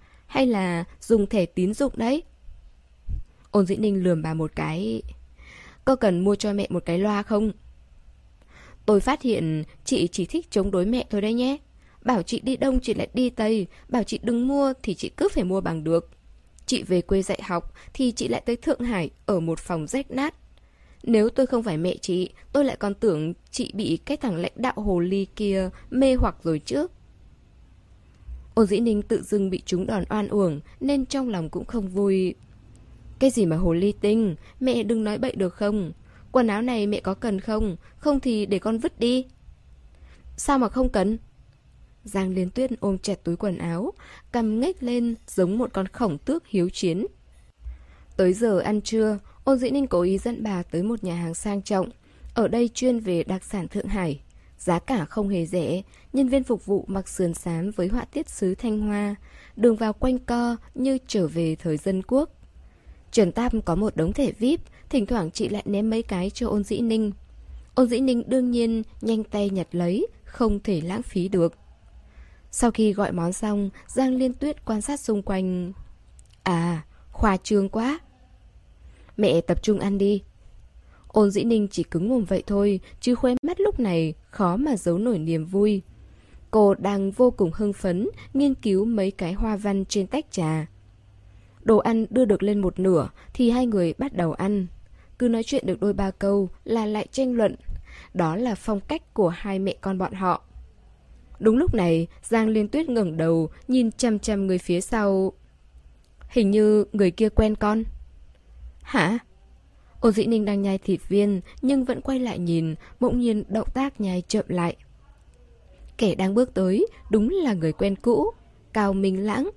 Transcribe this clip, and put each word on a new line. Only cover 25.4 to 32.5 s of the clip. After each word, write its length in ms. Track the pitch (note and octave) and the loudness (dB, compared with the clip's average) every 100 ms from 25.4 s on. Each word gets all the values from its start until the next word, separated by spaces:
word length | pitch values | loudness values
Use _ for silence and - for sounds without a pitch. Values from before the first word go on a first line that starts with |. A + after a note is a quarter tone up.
| G3+ F#3+ F#3 - - | -2 0 -2 -8 -4
mê 260 | B3+ C4+ B3+ | 2 4 4
hoặc 200 | A3+ - | 2 0
rồi 180 | E3 D#3 - | -2 -2 -2
chứ." 220 | C4+ F4+ - - - - - - - - - - - - - - - - | -2 -4 -8 -20 -20 -20 -20 -20 -20 -20 -20 -20 -20 -20 -20 -16 -14 -4
Ôn 140 | - G3+ | 2 2
Dĩ 120 | G3+ | 2
Ninh 220 | A#3 G#3 | 2 0
tự 200 | - A3+ | 0 -2
dưng 260 | - G#3 F#3+ | 0 -2 -2
bị 120 | F#3 - | -4 -4
trúng 200 | F3+ F#3+ | -4 -2
đòn 180 | G#3+ E3 | -4 -4
oan 180 | F3+ G3+ | -4 -2
uổng 320 | G#3 F#3 D3 - - | 0 0 -2 -10 -6
nên 260 | C4+ C#4+ B3+ | -2 -2 -2
trong 240 | C#4 B3+ | -4 -4
lòng 200 | F#3+ D#3+ | -4 -6
cũng 160 | F3 - | -8 -6
không 220 | A#3 F#3+ | -6 -4
vui. 480 | F#3 G3+ F#3+ F3+ - - | 0 2 2 0 -4 -14